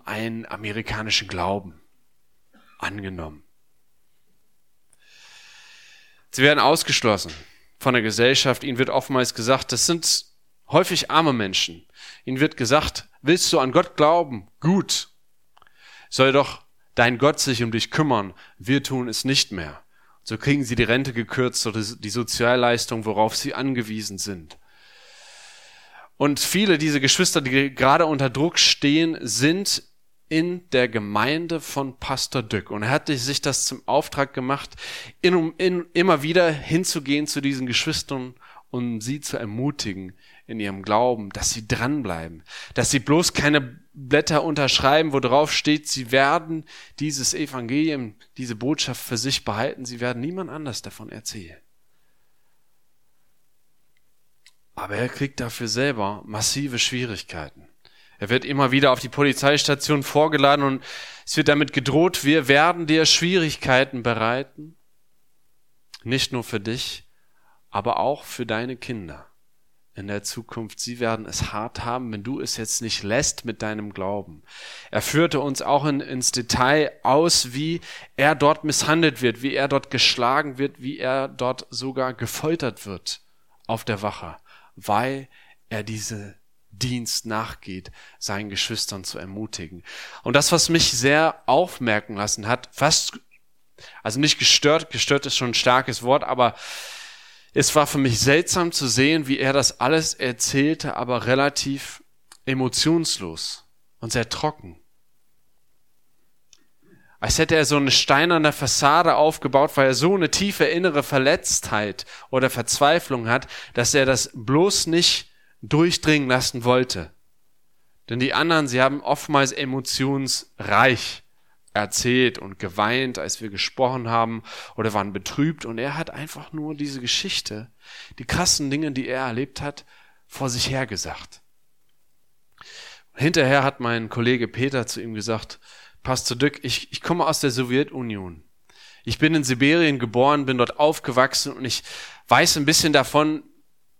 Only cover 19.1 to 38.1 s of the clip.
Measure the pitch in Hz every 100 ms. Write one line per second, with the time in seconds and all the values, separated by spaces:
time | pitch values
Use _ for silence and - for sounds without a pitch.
19.1 | 110 131 139 - 95 76 73 _ _ _
20.1 | _ - 117 139 143 120 120 110 123 135
21.1 | 117 110 - 123 - 117 107 104 120 104
22.1 | 117 113 - 120 123 120 120 - 113 107
23.1 | 101 110 - 139 - 135 123 110 110 101
24.1 | 98 101 90 78 - _ _ - - -
25.1 | - - - - - - - - - -
26.1 | - 143 143 - 185 208 160 156 143 135
27.1 | - 180 170 135 135 139 131 131 156 160
28.1 | 143 135 131 165 - - - 143 151 165
29.1 | 160 123 104 143 180 202 - - _ _
30.1 | _ - 160 175 180 - 127 123 110 104
31.1 | 104 120 156 170 165 - 139 135 - -
32.1 | 131 - 135 107 104 - 104 107 147 -
33.1 | 139 123 139 147 131 - 131 - 135 -
34.1 | - 139 - 127 139 - - - - -
35.1 | - 180 180 160 - 185 180 170 170 190
36.1 | 156 151 170 170 151 - 160 185 165 135
37.1 | 143 151 143 139 135 127 117 160 151 -